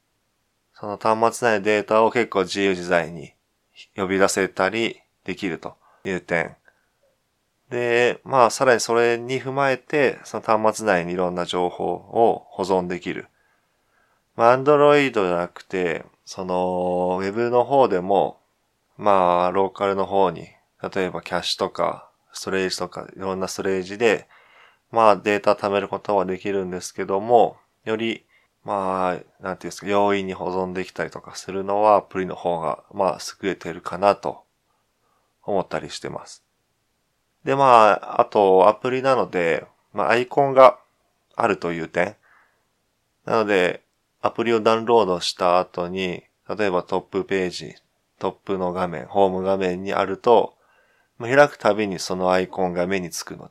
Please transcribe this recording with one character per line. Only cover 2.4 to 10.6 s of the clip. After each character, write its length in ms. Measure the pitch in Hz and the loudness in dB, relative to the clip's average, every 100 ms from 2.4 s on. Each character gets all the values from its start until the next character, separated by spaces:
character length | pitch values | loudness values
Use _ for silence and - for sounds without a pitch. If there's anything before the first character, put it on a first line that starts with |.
自 180 | 90 101 | -2 0
由 120 | 98 | 0
自 140 | 90 87 | 0 0
在 260 | 87 80 | -2 -2
に 220 | 85 69 _ _ _ _ - - - | -8 -18 _ _ _ _ -20 -16 -6
呼 120 | 92 | -2
び 120 | 95 | 2
出 80 | 98 | 2
せ 220 | - 95 | 2 -2
た 200 | - 95 | -2 -2
り 300 | 110 113 - _ _ | -2 -4 -6 _ _
で 120 | - 90 | -12 -8
き 120 | 98 | -8
る 120 | 80 | -8
と 180 | - - _ _ | -12 -18 _ _
い 80 | 95 | -8
う 100 | 90 | -8
点。 360 | - 85 78 - _ _ _ _ _ _ _ _ _ _ - | -4 -4 -4 -12 _ _ _ _ _ _ _ _ _ _ -10
で、 500 | 120 120 120 120 - | -6 0 2 2 0
ま 220 | - 131 113 | -2 4 4
あ、 40 | |
さ 160 | - 131 | 4 2
ら 80 | |
に 60 | 113 | 2
そ 160 | - 117 | 2 0
れ 220 | 120 120 | 0 0
に 240 | 120 131 | -4 -8
踏 100 | 131 | -6
ま 200 | 131 139 | -2 -2
え 60 | 131 | -2
て、 420 | - 151 127 - | -4 0 0 -2
そ 180 | - 110 | -10 -6
の 0 | |
端 360 | 107 110 | -2 0